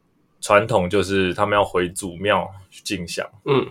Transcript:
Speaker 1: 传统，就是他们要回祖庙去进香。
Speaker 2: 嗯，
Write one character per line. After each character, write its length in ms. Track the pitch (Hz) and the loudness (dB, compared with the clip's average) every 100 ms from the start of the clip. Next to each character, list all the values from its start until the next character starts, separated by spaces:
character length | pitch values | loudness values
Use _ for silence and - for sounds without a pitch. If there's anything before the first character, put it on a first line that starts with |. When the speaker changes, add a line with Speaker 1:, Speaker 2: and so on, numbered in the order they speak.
| _ _ _ _ | _ _ _ _
Speaker 1:
传 260 | - 104 107 | 4 4 4
统， 220 | 110 90 | 0 2
就 140 | 101 | 0
是 320 | 90 98 92 | 0 0 0
他 100 | 87 | 0
们 100 | 101 | 0
要 80 | 104 | 2
回 260 | 98 92 90 | 2 0 -4
祖 260 | 98 98 85 | -6 -10 -6
庙 320 | 98 95 85 - - | 0 0 -2 -10 -20
去 120 | - | -16
进 240 | - 98 85 | -8 -8 -8
香。 220 | - - - | -8 -10 -10
Speaker 2:
嗯， 260 | - 131 123 | -2 0 0